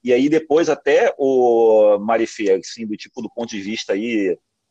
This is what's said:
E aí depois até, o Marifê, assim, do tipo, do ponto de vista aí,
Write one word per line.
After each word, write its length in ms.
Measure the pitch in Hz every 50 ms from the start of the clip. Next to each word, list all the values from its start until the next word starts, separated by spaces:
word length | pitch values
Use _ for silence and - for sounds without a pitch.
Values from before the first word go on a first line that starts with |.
| _
E 100 | 120 127
aí 160 | 123 135 147
depois 400 | 151 156 160 - 143 160 170 156
até, 440 | 147 - _ 143 147 170 233 208 -
o 800 | - 139 135 135 127 123 120 117 117 113 113 110 107 107 104 104 101
Marifê, 520 | 101 110 117 113 113 - - - 107 98 95
assim, 340 | 92 85 - - 117 113
do 80 | 107 107
tipo, 260 | 95 - 107 _ 127
do 80 | 113 104
ponto 200 | _ 120 117 117
de 100 | - 101
vista 340 | 95 101 110 110 - - 101
aí, 440 | 98 113 120 117 107 98 92 85 - _ _ _ _ _ _